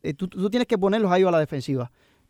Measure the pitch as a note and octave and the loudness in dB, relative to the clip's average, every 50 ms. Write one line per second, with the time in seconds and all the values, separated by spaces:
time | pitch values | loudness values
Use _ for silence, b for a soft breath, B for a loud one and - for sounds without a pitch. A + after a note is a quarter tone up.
0 | - E3 C#3+ - F#3 F3+ - F#3 F#3+ G#3 G#3 B3 B3 - A#3 F#3+ F#3+ G3 G3+ A3+ | -8 -8 -8 -6 -8 -8 -6 -4 -4 -2 0 0 0 0 0 0 2 2 2 2
1 | G#3+ F3+ F3+ F#3 F#3+ F3+ E3+ D#3+ D3+ - D#3+ C3+ - D3 C3+ B2+ A#2+ A#2+ _ _ | 2 2 4 4 4 4 4 2 0 0 -4 -8 -6 -4 -4 -4 -6 -8 _ _
2 | _ _ _ _ _ | _ _ _ _ _